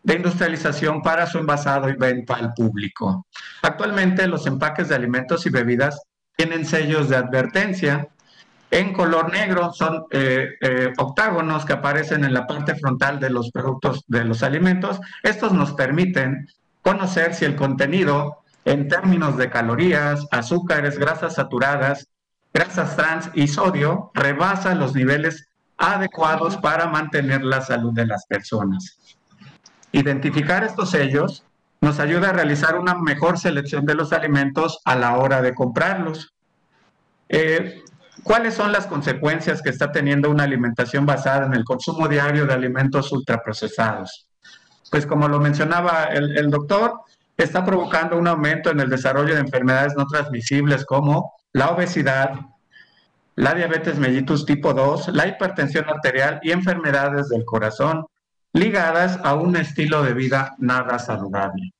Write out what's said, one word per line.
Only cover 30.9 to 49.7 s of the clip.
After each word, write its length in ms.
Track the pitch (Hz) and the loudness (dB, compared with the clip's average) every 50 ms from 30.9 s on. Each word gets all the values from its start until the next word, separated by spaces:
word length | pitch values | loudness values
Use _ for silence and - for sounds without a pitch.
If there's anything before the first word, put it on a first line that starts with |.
sellos 520 | - 156 139 135 135 143 165 - 143 - _ _ _ _ _ _ _ _ | 0 0 0 2 2 0 0 0 -4 -8 _ _ _ _ _ _ _ _
nos 180 | - 147 147 151 | 0 2 2 0
ayuda 300 | 147 147 170 175 185 196 | 0 0 2 2 2 2
a 40 | 185 | 2
realizar 440 | 175 160 147 147 147 165 160 165 | 2 2 0 0 2 2 0 0
una 180 | 180 180 180 180 | 0 0 -2 0
mejor 420 | 175 170 151 139 143 151 170 180 | 0 0 -2 0 0 0 0 0
selección 480 | 180 - 185 156 143 139 143 - 143 143 | 0 -2 -2 -2 -2 -4 -4 -4 -2 0
de 100 | 147 151 | 0 0
los 180 | 156 160 151 170 | 0 0 0 -2
alimentos 680 | 160 156 151 143 139 139 139 139 156 160 165 160 - _ | -2 0 2 2 2 2 0 0 0 0 0 -2 -4 _
a 100 | 156 127 | 0 0
la 220 | 127 123 120 120 | 2 2 2 2
hora 240 | 127 135 135 135 131 | 2 2 2 2 2
de 120 | 127 127 123 | 2 0 0
comprarlos. 800 | - 131 123 113 - 160 185 196 190 170 160 156 160 - - _ _ _ _ _ _ _ _ _ _ _ _ _ _ _ _ _ _ _ | 0 -2 -2 0 0 0 0 0 -2 -4 -4 -6 -8 -12 -18 _ _ _ _ _ _ _ _ _ _ _ _ _ _ _ _ _ _ _
Eh, 560 | _ - 156 160 156 160 165 185 185 - - - - - _ _ _ _ - - | _ 0 2 2 4 2 0 0 -4 -10 -16 -20 -20 -20 _ _ _ _ -12 0
¿cuáles 300 | - 214 233 233 226 - | 2 2 4 4 0 0
son 180 | - 208 208 | 0 0 2
las 160 | 208 202 190 | 2 0 -2
consecuencias 760 | - 165 143 143 147 127 139 156 147 160 160 160 170 151 147 | -2 -6 -4 -2 -2 -2 0 0 0 0 0 0 -2 -2 -2
que 80 | - 143 | -2 -4
está 220 | 127 - 147 143 | -2 0 -2 -2
teniendo 380 | 147 156 143 143 143 143 143 151 | 0 0 2 2 2 4 4 4
una 140 | 147 147 143 | 4 2 2
alimentación 600 | 139 135 120 123 120 117 - 123 120 - 143 143 | 2 0 0 0 -2 0 -2 -2 0 0 0 2
basada 400 | 147 139 - - 131 135 139 139 | 2 2 2 0 0 0 2 0
en 80 | 135 135 | 0 0
el 120 | 120 113 | 0 0
consumo 420 | 113 131 123 - - 160 160 160 | 0 -4 -4 -2 -6 -2 -2 0
diario 380 | 151 147 143 143 147 147 151 147 | 0 2 2 2 2 2 2 2
de 80 | 135 131 | 2 0
alimentos 580 | 127 127 127 127 131 135 135 135 143 135 - | 0 0 -2 0 2 0 2 2 0 -2 0
ultraprocesados? 1160 | 143 131 127 - 117 117 - - 110 - 110 107 - - 113 110 104 98 95 92 - - _ _ _ _ _ - - - _ _ _ _ _ - | -4 -4 -2 -2 -2 -2 -2 -8 -6 -6 -6 -6 -2 -2 -2 -2 -2 -4 -8 -12 -14 -18 _ _ _ _ _ -20 -20 -20 _ _ _ _ _ -2
Pues 160 | - 147 147 | -2 -2 0
como 220 | 143 160 147 147 | 0 0 2 2
lo 120 | 147 147 147 | 2 4 4
mencionaba 640 | 147 147 147 147 156 156 170 175 175 175 165 160 156 | 4 2 2 2 0 0 0 0 2 2 2 2 0
el, 320 | 151 - 143 143 147 147 | 0 0 0 -2 0 0
el 120 | 151 151 147 | 2 2 2
doctor, 520 | 147 147 147 147 202 202 226 233 226 - - _ _ _ _ _ _ | 2 0 0 0 2 2 2 0 -2 -6 -16 _ _ _ _ _ _
está 300 | - 170 165 - 180 185 | -2 -2 0 0 0 0
provocando 520 | 196 190 180 175 - - 165 165 170 170 | 2 2 0 0 0 0 0 0 0 0
un 100 | 170 170 | 2 2
aumento 420 | 175 170 156 151 147 160 165 165 180 | 2 2 2 2 0 0 0 0 0
en 100 | 156 147 | 2 2
el 100 | 135 127 | 2 0
desarrollo 440 | 131 131 123 135 131 139 147 156 160 | 0 0 0 0 2 2 2 2 2
de 80 | 151 | 0
enfermedades 540 | 139 135 131 127 123 131 | 0 0 0 2 2 4